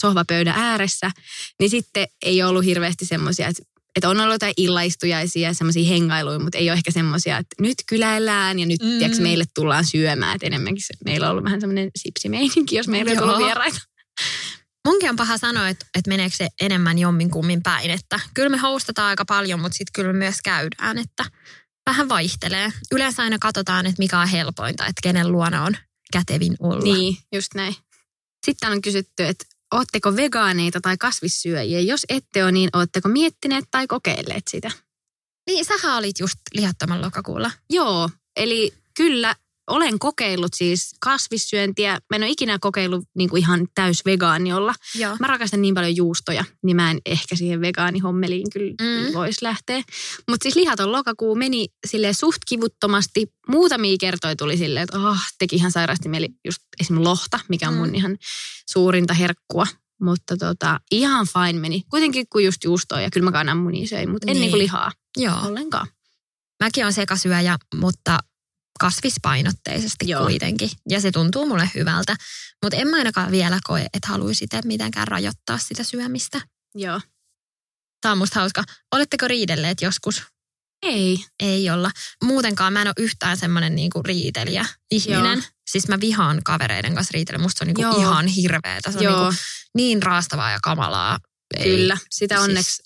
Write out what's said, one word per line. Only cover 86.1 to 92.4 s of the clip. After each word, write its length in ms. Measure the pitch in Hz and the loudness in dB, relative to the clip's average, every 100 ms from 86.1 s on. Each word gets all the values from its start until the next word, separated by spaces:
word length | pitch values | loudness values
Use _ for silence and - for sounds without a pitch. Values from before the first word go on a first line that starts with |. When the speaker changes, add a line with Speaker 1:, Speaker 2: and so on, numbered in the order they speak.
| 208 156 151 | 2 2 2
Speaker 2:
kavereiden 500 | - 165 120 98 117 | 0 0 0 -2 -2
kanssa 180 | 165 190 | -2 -2
riitellä. 280 | 160 165 - | -2 -4 -2
Musta 160 | 175 - | -2 0
se 60 | |
on 20 | 160 | 0
niinku 160 | 180 | 0
Speaker 1:
Joo. 180 | 226 214 | 2 4
Speaker 2:
ihan 260 | 190 160 175 | 4 4 2
hirveetä. 640 | 190 180 165 180 95 190 | 2 2 0 -2 -6 -4
Se 60 | 196 | 0
on 60 | |
Speaker 1:
Joo. 180 | 202 185 | 2 4
Speaker 2:
niinku 200 | 180 180 - - - | 2 0 -4 -12 -6
niin 280 | 233 247 214 | 0 2 2
raastavaa 480 | 185 175 170 127 110 | 2 0 0 -2 -2
ja 80 | 101 | -2
kamalaa. 560 | - - 90 95 98 95 - _ _ - | -2 0 0 0 -2 -4 -6 _ _ -2
Ei. 80 | 190 185 | 2 4
Speaker 1:
Kyllä. 220 | 185 190 - | 4 0 -4
Sitä 240 | - 208 | -4 0
Speaker 2:
Siis 120 | 202 | 2